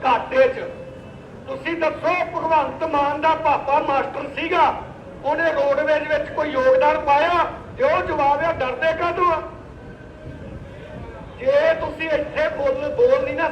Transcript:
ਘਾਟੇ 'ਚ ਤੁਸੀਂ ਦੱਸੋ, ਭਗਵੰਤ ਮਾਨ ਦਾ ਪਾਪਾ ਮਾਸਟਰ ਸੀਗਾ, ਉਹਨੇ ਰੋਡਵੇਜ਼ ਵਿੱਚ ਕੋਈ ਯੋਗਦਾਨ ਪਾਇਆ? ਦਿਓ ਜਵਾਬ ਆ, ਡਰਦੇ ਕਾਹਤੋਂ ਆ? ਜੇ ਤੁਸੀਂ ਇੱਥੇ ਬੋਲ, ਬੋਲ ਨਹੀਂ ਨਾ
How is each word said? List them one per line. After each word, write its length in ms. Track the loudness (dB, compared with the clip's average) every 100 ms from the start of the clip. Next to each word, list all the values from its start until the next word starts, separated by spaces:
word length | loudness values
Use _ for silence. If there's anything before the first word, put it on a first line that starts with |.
| 0
ਘਾਟੇ 420 | 0 2 4 4
'ਚ 120 | 4 -8 -10 -14 -16 -16 -16 -18 -16 -10
ਤੁਸੀਂ 280 | -8 -6 -2
ਦੱਸੋ, 360 | -2 0 0 0 -2
ਭਗਵੰਤ 580 | -2 2 2 2 -2
ਮਾਨ 380 | -2 0 0 2
ਦਾ 140 | 2 2
ਪਾਪਾ 440 | 2 0 2 0
ਮਾਸਟਰ 500 | 2 0 -2 -6 -8 -6
ਸੀਗਾ, 400 | -2 4 4 2 -8 -14 -16 -8
ਉਹਨੇ 280 | -4 0 0
ਰੋਡਵੇਜ਼ 560 | 2 2 2 2 0 0
ਵਿੱਚ 220 | -2 -2
ਕੋਈ 200 | -4 -2
ਯੋਗਦਾਨ 480 | 2 4 6 6 2
ਪਾਇਆ? 460 | 4 4 4 2 0 -4 -10 0
ਦਿਓ 240 | 2 2 0
ਜਵਾਬ 360 | 0 2 2
ਆ, 80 | 0
ਡਰਦੇ 420 | 0 -2 0 0
ਕਾਹਤੋਂ 380 | 0 0 2 2
ਆ? 100 | 2 -4 -12 -16 -16 -16 -16 -18 -16 -14 -14 -14 -14 -14 -16 -14 -14 -14 -14 -14 -6
ਜੇ 340 | 2 4 6
ਤੁਸੀਂ 360 | 4 0 -4 -2
ਇੱਥੇ 380 | -2 -2 -2 -2
ਬੋਲ, 400 | 0 0 0 -2
ਬੋਲ 340 | 2 4 4
ਨਹੀਂ 120 | 2 -2
ਨਾ 140 | -2